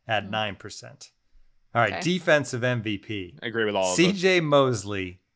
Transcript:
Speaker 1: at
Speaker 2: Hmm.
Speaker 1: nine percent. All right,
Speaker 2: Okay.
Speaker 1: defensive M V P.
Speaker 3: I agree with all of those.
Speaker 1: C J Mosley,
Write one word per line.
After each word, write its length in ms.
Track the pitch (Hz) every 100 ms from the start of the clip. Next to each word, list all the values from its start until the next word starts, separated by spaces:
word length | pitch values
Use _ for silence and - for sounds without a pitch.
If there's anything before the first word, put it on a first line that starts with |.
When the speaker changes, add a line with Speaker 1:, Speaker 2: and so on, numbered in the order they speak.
| -
Speaker 1:
at 160 | 110
Speaker 2:
Hmm. 60 | 98
Speaker 1:
nine 260 | 107 107 98
percent. 540 | 104 - 117 - - _ _ _ - _ _
All 80 | 117
right, 100 | 110
Speaker 2:
Okay. 80 | 92
Speaker 1:
defensive 640 | 165 180 175 151 135 123
M 160 | 123 123
V 160 | 110 101
P. 380 | - 107 90 -
Speaker 3:
I 60 | 120
agree 180 | 113 110
with 100 | 101
all 160 | 92
of 60 | 92
those. 80 | 180
Speaker 1:
C 60 |
J 260 | 202 185 185
Mosley, 800 | 156 143 135 117 101 101 92 90 _